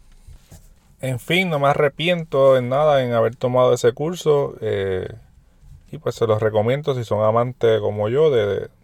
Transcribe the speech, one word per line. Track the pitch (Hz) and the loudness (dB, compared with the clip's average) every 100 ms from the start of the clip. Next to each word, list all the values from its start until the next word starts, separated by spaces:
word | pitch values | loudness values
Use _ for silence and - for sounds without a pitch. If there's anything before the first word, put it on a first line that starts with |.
| - - - - _ - - _ _ - | -20 -20 -20 -20 _ -20 -20 _ _ -10
En | 131 123 | -8 -6
fin, | - 175 185 | -2 -2 0
no | 147 | 0
me | 139 | 0
arrepiento | 143 147 - 165 175 160 139 135 131 | 2 0 0 -2 -2 -2 2 4 4
en | 120 | 2
nada | 135 156 139 | 0 2 2
en | 123 | 2
haber | 117 113 | 0 0
tomado | 123 127 127 127 | -2 -2 2 2
ese | 123 123 | 4 2
curso, | 120 156 180 156 147 139 - | 0 -6 -4 0 0 0 -6
eh, | 110 101 98 92 - 110 - _ _ _ - - - | -6 -4 -4 -4 -8 -14 -20 _ _ _ -20 -20 -18
Y, | 147 | -10
pues, | 123 | -8
se | - 113 | -4 0
los | 107 | 0
recomiendo | 110 107 110 139 147 | 0 0 0 -2 -2
si | 123 | -6
son | 110 104 | -4 -2
amantes | 107 113 123 - 113 110 | 0 0 -2 0 0 0
como | 104 104 107 | -2 -4 -2
yo | 131 156 | 0 2
de, | 120 | 2
de, | 101 98 - _ | 0 -4 -8 _